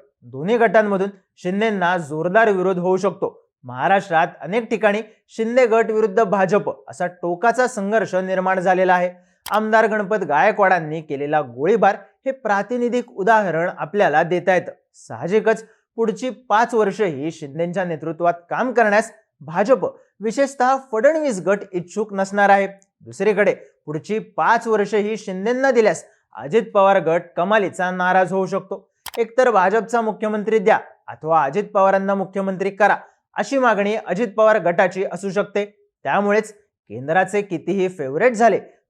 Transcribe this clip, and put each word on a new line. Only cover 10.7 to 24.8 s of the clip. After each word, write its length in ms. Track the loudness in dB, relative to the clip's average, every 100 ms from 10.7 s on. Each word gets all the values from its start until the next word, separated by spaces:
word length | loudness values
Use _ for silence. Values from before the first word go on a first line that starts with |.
| 2 -2 -8
केलेला 400 | -8 -6 -2 -2
गोळीबार 560 | -2 -4 0 4 2 2 -8 _
हे 60 | -10
प्रातिनिधिक 800 | -6 -4 -2 -2 -4 -2 -2 -6
उदाहरण 600 | -4 2 2 2 -2 -2 -4
आपल्याला 440 | -6 0 2 4
देता 320 | 2 0 2
येतं. 180 | 0 -2 -12 _
साहजिकच 720 | _ -16 -10 -2 0 0 -2 -4 _ _ -4
पुढची 340 | -4 -2 -8
पाच 440 | -10 _ 0 2
वर्षही 560 | 2 0 0 -4 -2 -8
शिंदेच्या 540 | -8 -12 -6 -6 -4
नेतृत्वात 500 | -6 -6 -8 -2 -2 -2 -6
काम 220 | -6 -2
करण्यास 380 | 2 2 2 0 -10 _ _
भाजप, 440 | -8 -2 2 2 0 -8 _ _
विशेषतः 560 | -6 -2 -2 0 0 0 -2
फडणवीस 480 | 0 2 2 -2 -2 -2
गट 120 | -2 -4
इच्छुक 400 | -10 -8 -8 -6
नसणार 360 | -4 -4 2 4
आहे. 160 | 4 2 -6 _ _
दुसरीकडे 540 | -20 -2 0 2 2 0 -8 _ -10
पुढची 320 | -10 -6 -8
पाच 480 | -6 -2 2 2 2
वर्षही 500 | 0